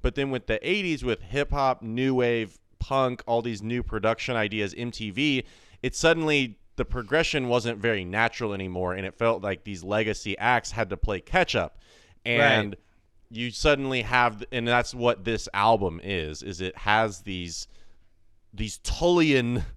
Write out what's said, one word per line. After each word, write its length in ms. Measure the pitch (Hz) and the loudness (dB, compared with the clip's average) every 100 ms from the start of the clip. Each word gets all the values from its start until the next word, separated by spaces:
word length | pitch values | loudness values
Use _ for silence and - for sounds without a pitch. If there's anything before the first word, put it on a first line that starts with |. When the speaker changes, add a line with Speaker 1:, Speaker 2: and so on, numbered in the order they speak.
Speaker 1:
But 120 | 127 | 0
then 160 | 131 139 | 0 -2
with 160 | 131 - | -2 -2
the 120 | 110 147 | -2 0
eighties, 380 | 202 185 147 | -2 -2 -2
with 160 | 123 107 | -2 -2
hip-hop, 640 | - 139 143 147 135 127 | -2 -4 -2 2 2 0
new 320 | 113 117 131 | -4 -2 2
wave, 440 | 127 120 117 107 - _ _ | 2 2 0 -2 -10 _ _
punk, 460 | - 135 131 123 - | -2 2 0 -2 0
all 160 | 117 | 0
these 180 | 120 107 | 0 -6
new 220 | 107 123 | -4 -4
production 540 | - 113 107 113 - 120 | -4 0 0 0 -2 -2
ideas, 360 | 104 107 101 - | -2 -2 -4 -4
M 140 | 120 | -10
T 180 | 113 110 | -8 -8
V, 340 | 98 151 131 - - - - | -2 0 0 -4 -16 -20 -8
it 140 | 127 - | -6 2
suddenly, 640 | 165 165 156 147 127 104 - - | 4 4 2 0 0 -6 -18 -8
the 80 | 120 | -4
progression 640 | 127 104 147 165 151 127 | -4 0 0 2 0 0
wasn't 300 | 120 117 107 | 0 0 -2
very 240 | 117 107 | 0 0
natural 500 | 90 101 113 - 113 | -2 0 0 0 -6
anymore, 400 | 98 95 90 90 | -4 -6 -4 -2
and 100 | 92 | -4
it 100 | 95 | -6
felt 280 | - 117 104 | 0 0 2
like 200 | 101 92 | -2 -6
these 200 | - 95 | -8 -10
legacy 540 | 90 104 110 104 110 95 | -2 0 0 -2 -6 -2
acts 320 | 113 123 - | 2 2 0
had 160 | - 104 | -4 -4
to 60 | 95 | -2
play 240 | - 98 | -2 -2
catch-up. 580 | - - 117 117 80 - - - _ - | 0 0 2 0 -2 -8 -20 -20 _ -12
And 460 | 120 120 117 110 104 | -2 4 4 4 0
Speaker 2:
Right. 80 | 101 _ _ _ _ _ | -8 _ _ _ _ _
Speaker 1:
you 200 | 113 120 | -8 -6
suddenly 520 | - 156 143 135 127 | 0 2 2 2 -2
have, 400 | 110 127 120 107 101 | 0 2 2 0 -6
and 160 | 127 117 | -4 2
that's 280 | 123 117 | 2 2
what 300 | 127 120 120 | 0 2 2
this 240 | 95 110 - | -2 -4 -2
album 480 | 98 107 113 95 82 | 2 6 6 2 -4
is, 400 | 95 95 76 76 | -4 -2 -2 -6
is 200 | - 87 | -10 -6
it 120 | 92 - | -6 -4
has 420 | 104 107 113 98 | 2 4 2 -2
these, 480 | - 92 85 80 - - - - _ _ _ _ _ | -10 -8 -8 -10 -14 -18 -20 -20 _ _ _ _ _
these 240 | 98 110 - | -10 -8 -8
Tullian 840 | - - 175 175 160 135 120 120 - | -6 2 4 6 6 6 4 0 -4